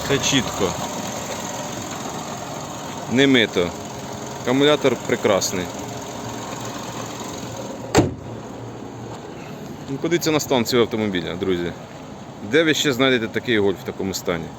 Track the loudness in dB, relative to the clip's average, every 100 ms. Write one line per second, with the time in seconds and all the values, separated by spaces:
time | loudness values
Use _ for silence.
0 | 2 2 4 2 2 0 0 0 -4 -4
1 | -6 -6 -6 -6 -6 -6 -6 -8 -8 -8
2 | -8 -8 -8 -8 -8 -8 -8 -8 -8 -8
3 | 0 6 8 8 6 4 0 -2 -8 -10
4 | -10 -10 -10 -6 0 4 6 6 4 2
5 | 0 2 4 4 4 -2 -4 -6 -8 -8
6 | -10 -10 -8 -8 -8 -8 -8 -8 -8 -8
7 | -8 -8 -8 -8 -8 -8 -8 -8 2 4
8 | 4 0 -10 -10 -10 -10 -10 -10 -12 -10
9 | -10 -10 -12 -12 -12 -12 -12 -12 -8 -4
10 | 0 2 4 2 4 2 4 4 4 2
11 | 2 0 -2 -2 2 2 0 -4 -12 -14
12 | -14 -14 -14 -12 2 4 4 4 2 4
13 | 4 4 2 -2 2 4 4 2 -4 -4
14 | -2 -2 -2 -2 -4